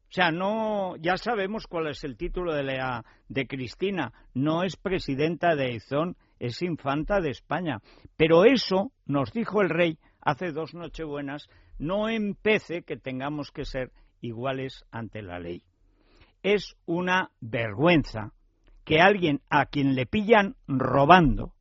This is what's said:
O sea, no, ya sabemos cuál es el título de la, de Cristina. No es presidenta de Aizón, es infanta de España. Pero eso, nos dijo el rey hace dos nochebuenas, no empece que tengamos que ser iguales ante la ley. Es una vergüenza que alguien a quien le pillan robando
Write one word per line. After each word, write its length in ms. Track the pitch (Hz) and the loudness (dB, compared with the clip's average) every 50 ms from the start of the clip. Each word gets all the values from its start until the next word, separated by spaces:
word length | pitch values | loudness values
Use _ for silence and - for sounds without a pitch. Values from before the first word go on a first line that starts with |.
O 100 | _ _ | _ _
sea, 200 | - 185 180 170 | 0 2 2 2
no, 640 | 160 170 185 196 214 226 220 214 214 202 196 185 170 | 2 0 -2 -2 -2 -2 -2 -2 -2 -2 -4 -4 -6
ya 220 | 120 160 170 185 180 | -4 -2 -2 -2 -2
sabemos 480 | - 214 240 214 190 190 214 220 - | -2 -4 -2 -2 -2 -4 -4 -8 -8
cuál 220 | - - 170 160 156 | -6 -6 -4 -4 -4
es 140 | 139 - - | -6 -8 -10
el 140 | 147 123 | -12 -10
título 380 | 104 170 175 - 180 180 170 156 | -8 -8 -6 -6 -4 -4 -2 -2
de 80 | 147 139 | -2 -2
la, 420 | 135 135 131 131 131 123 117 110 _ _ _ _ _ | -4 -4 -4 -4 -4 -4 -6 -8 _ _ _ _ _
de 180 | - 139 135 | -4 -4 -4
Cristina. 680 | - - 135 127 117 - _ 175 196 202 180 139 117 - _ - - _ | -4 -6 -8 -8 -10 -6 _ -4 -2 -2 -2 -4 -6 -8 _ -20 -8 _
No 300 | 127 135 151 160 165 180 | -2 0 0 2 0 0
es 120 | 196 156 | -2 -4
presidenta 800 | - _ 196 185 170 - - 139 131 151 160 175 147 - 175 165 | -6 _ -4 -4 -4 -2 -4 -2 -2 0 -2 -2 0 0 0 2
de 120 | 147 135 | 2 0
Aizón, 500 | 127 120 113 - _ 139 143 160 180 170 _ _ _ _ _ | -4 -4 -6 -8 _ -2 -2 -2 -2 -6 _ _ _ _ _
es 240 | - 120 113 - 175 | -8 -8 -6 -4 -4
infanta 580 | 180 165 143 - 143 135 151 156 - 208 202 | -4 -4 -4 -4 -4 -4 -4 -2 0 -2 0
de 80 | 175 151 | 0 -2
España. 540 | 120 - _ _ - 156 185 165 131 101 _ - - - _ - _ | -6 -6 _ _ -6 -4 -2 -4 -6 -6 _ -16 -20 -20 _ -20 _
Pero 300 | _ 156 160 165 165 185 | _ 4 6 8 8 8
eso, 440 | 240 277 226 - - 190 190 202 262 _ _ _ | 8 6 4 0 0 0 0 0 -2 _ _ _
nos 300 | - 143 143 135 127 - | -2 0 0 0 -2 -2
dijo 260 | 226 226 - 190 214 | -6 -6 -2 0 0
el 80 | 202 175 | 2 2
rey 300 | 160 165 175 170 160 _ _ _ _ _ - | 2 2 2 0 0 _ _ _ _ _ -4
hace 280 | - 147 - 185 175 | -4 -2 -2 -4 -8
dos 220 | 147 147 160 147 - | -6 -6 -8 -8 -10
nochebuenas, 760 | 170 170 156 - - 160 151 147 143 143 139 139 147 - _ _ _ _ _ - - | -14 -14 -14 -12 -10 -10 -8 -8 -8 -8 -8 -10 -10 -14 _ _ _ _ _ -12 -8
no 300 | 131 156 185 208 214 220 | -6 -4 -2 -2 -2 -2
empece 760 | 226 226 208 202 190 - _ 208 214 190 - - 156 175 - | -2 -2 -4 -4 -6 -4 _ 2 2 2 0 -4 -10 -10 -8
que 120 | - 156 | -10 -12
tengamos 540 | 120 _ 135 127 127 131 143 151 147 139 - | -10 _ -8 -8 -6 -6 -6 -6 -6 -10 -10
que 160 | _ - 139 | _ -10 -10
ser 260 | - - 135 127 123 _ _ _ _ _ _ - | -8 -6 -6 -8 -8 _ _ _ _ _ _ -12
iguales 600 | 123 113 110 123 135 135 135 131 131 127 - - _ | -10 -10 -6 -6 -6 -6 -6 -8 -10 -12 -16 -20 _
ante 300 | - 117 113 101 _ 110 | -12 -10 -10 -10 _ -12
la 200 | 104 92 87 92 | -12 -10 -10 -10
ley. 220 | 87 85 87 87 _ _ _ _ _ _ _ _ _ _ _ _ - _ _ _ _ | -10 -10 -12 -12 _ _ _ _ _ _ _ _ _ _ _ _ -20 _ _ _ _
Es 360 | 185 208 202 - - - _ _ | 0 0 0 0 -6 -18 _ _
una 440 | - 170 175 180 180 180 185 185 - _ _ - | -4 -4 -2 0 0 0 0 0 -2 _ _ -14
vergüenza 920 | 113 110 120 117 110 101 101 139 175 180 151 131 - - 110 104 - _ _ _ _ _ _ _ _ - - _ | -6 -4 -4 -4 -4 -2 2 4 6 6 6 4 0 -6 -10 -10 -10 _ _ _ _ _ _ _ _ -20 -20 _
que 160 | - 156 156 170 | 0 4 6 6
alguien 400 | 196 208 202 175 160 143 - _ _ | 6 6 4 2 0 0 0 _ _
a 160 | 165 151 135 | 2 2 2
quien 280 | - - 147 139 139 135 | 2 0 0 2 2 2
le 120 | 127 127 | 2 0
pillan 500 | - - 214 208 196 226 214 202 190 - _ _ | 0 -2 -2 4 6 6 6 6 2 -4 _ _
robando 840 | - 143 131 131 120 127 139 139 143 175 185 170 139 110 104 123 123 - _ | -2 -2 0 0 2 4 4 8 8 8 8 8 6 2 0 -4 -10 -12 _